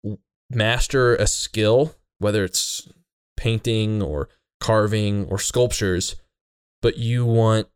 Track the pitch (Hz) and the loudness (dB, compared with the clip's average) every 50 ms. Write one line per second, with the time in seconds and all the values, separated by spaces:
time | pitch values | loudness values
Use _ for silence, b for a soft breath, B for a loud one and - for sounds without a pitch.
0 | - 104 104 - _ _ _ _ _ _ 127 117 107 110 117 127 - - - 135 | -8 -10 -10 -10 _ _ _ _ _ _ -4 -2 0 0 0 0 -2 0 2 2
1 | 127 120 117 - 104 - - - - - - 107 107 107 113 123 147 160 - _ | 4 4 4 2 2 0 0 -4 -6 -6 -2 0 2 4 4 4 2 0 -4 _
2 | _ _ _ _ 101 104 104 107 98 92 - - - - - - - - _ _ | _ _ _ _ -4 0 0 0 -2 0 -2 -4 -4 -4 -8 -10 -12 -16 _ _
3 | _ _ _ _ _ _ _ - - 117 113 110 - 123 113 110 107 107 107 107 | _ _ _ _ _ _ _ -4 -2 -2 -2 0 -2 -2 -2 0 0 -2 -2 -2
4 | 98 78 76 71 - - _ _ _ _ _ _ - - 110 110 107 104 110 107 | -4 -4 -4 -6 -6 -8 _ _ _ _ _ _ -2 0 2 2 2 2 0 0
5 | 104 104 101 101 98 - 87 98 - - - 123 123 123 - - 107 95 90 85 | 0 0 0 -2 -2 -4 -4 -4 -4 -2 0 0 0 0 0 -2 -2 -2 0 -2
6 | - - - - _ _ _ _ _ _ _ _ _ _ _ _ - 117 - - | -4 -6 -8 -12 _ _ _ _ _ _ _ _ _ _ _ _ 0 0 0 0
7 | 117 117 120 123 123 117 113 113 113 110 110 110 107 _ _ | -4 -2 0 0 0 2 2 4 4 4 2 2 0 _ _